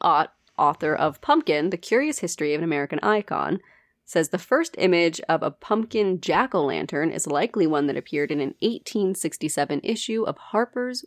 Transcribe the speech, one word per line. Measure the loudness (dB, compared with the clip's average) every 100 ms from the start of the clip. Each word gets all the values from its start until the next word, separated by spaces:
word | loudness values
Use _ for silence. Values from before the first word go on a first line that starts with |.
Ott, | 4 4 2 _ _ 0
author | 0 2 -2 0
of | 0 -2
Pumpkin, | 2 2 4 0 0
The | -2
Curious | 0 2 2 -2
History | -6 -2 -2
of | 0
an |
American | 0 -2 -2 -2
Icon, | 0 0 0 -2 -2 -4 -6 _ _ _ -4
says | -2 0
the | -2
first | 0 0 0 0
image | 2 4 4 0 0
of | 0
a | 0
pumpkin | -6 -2 -2 0 0 0 0
jack-o'-lantern | 0 0 2 0 0 -2 -4 -2 -2
is | -2 -2
likely | -2 0 2 2
one | 2 0
that | -2
appeared | -4 -4 -2
in | -2
an | -4 -2
eighteen | -2 -2 -4 -2 0 -2
sixty-seven | -6 -6 -4 -2 -2 -2
issue | -4 -4 -4 -2
of | -2 -6
Harper's | -4 -2 -2 -4 -6 -8